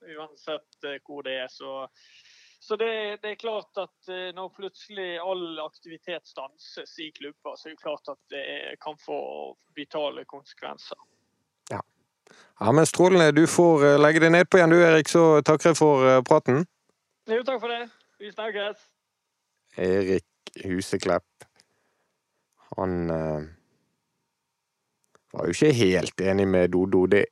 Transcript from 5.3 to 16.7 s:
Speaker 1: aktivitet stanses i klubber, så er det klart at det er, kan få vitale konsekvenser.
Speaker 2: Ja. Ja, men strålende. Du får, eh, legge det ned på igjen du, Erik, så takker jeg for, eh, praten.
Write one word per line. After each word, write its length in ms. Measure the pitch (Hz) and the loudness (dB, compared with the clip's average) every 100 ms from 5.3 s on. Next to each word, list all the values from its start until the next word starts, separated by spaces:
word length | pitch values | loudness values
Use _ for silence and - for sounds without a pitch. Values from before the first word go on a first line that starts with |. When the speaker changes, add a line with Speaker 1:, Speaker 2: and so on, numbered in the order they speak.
| 185 170 156 | -6 -8 -10
Speaker 1:
aktivitet 640 | 156 _ 170 160 - 160 _ | -14 _ -20 -18 -14 -14 _
stanses 640 | - 135 _ - - 120 - | -18 -18 _ -20 -20 -20 -16
i 100 | 156 - | -18 -16
klubber, 400 | 143 - 147 127 | -20 -16 -16 -16
så 140 | 156 | -20
er 80 | 156 | -14
det 20 | |
klart 320 | 165 147 - | -12 -12 -14
at 80 | 139 _ | -18 _
det 160 | 143 | -14
er, 320 | 139 143 143 151 | -12 -12 -14 -16
kan 160 | 156 151 | -16 -16
få 180 | - 147 135 147 139 - _ | -12 -10 -10 -12 -16 -18 _
vitale 560 | 151 143 156 143 135 135 | -18 -14 -8 -8 -10 -18
konsekvenser. 720 | 139 139 - 143 143 - 143 _ _ _ _ _ _ - | -20 _ -20 -18 -16 -18 -20 _ _ _ _ _ _ -14
Speaker 2:
Ja. 140 | 101 - _ _ _ _ - _ - | -14 -14 _ _ _ _ -20 _ -4
Ja, 160 | - 147 | 0 2
men 80 | 160 | 2
strålende. 460 | - 180 185 156 | 2 4 6 4
Du 140 | 147 160 | 4 2
får, 400 | - 170 156 143 | 4 4 6 4
eh, 20 | 143 | 6
legge 160 | 151 160 | 4 4
det 140 | 165 170 | 4 4
ned 160 | 180 | 6
på 80 | 190 | 4
igjen 160 | 165 170 | 6 6
du, 60 | |
Erik, 240 | 165 160 143 | 6 4 4
så 160 | 170 165 147 | 4 6 6
takker 320 | 143 156 170 | 4 2 2
jeg 80 | 151 | 4
for, 240 | 151 139 | 4 4
eh, 160 | 131 131 | 4 4
praten. 460 | 127 156 - 131 180 | 4 2 2 -2 -2